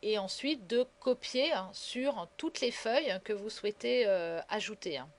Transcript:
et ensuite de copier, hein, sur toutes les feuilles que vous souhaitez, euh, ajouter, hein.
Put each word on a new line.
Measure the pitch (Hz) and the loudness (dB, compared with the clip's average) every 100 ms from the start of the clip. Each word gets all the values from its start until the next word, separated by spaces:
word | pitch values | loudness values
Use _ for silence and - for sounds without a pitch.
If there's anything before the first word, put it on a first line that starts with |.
et | 208 214 | 2 0
ensuite | 190 - 269 302 180 | 0 -2 -2 -2 0
de | 233 254 _ | 2 2 _
copier, | - 247 - 254 294 | 0 0 0 2 2
hein, | 269 190 | 2 -2
sur | - - 247 262 233 170 _ | -10 -8 -2 0 0 -4 _
toutes | 330 - | -6 0
les | 247 | -2
feuilles | - 226 247 - 190 | 0 2 2 2 -2
que | - | -2
vous | 208 202 | -4 -4
souhaitez, | - 208 208 240 247 220 | -4 -4 -2 0 4 4
euh, | 190 170 165 - | 4 2 -4 -4
ajouter, | - 175 214 - 139 | -4 -4 -6 -6 -6
hein. | 135 | -8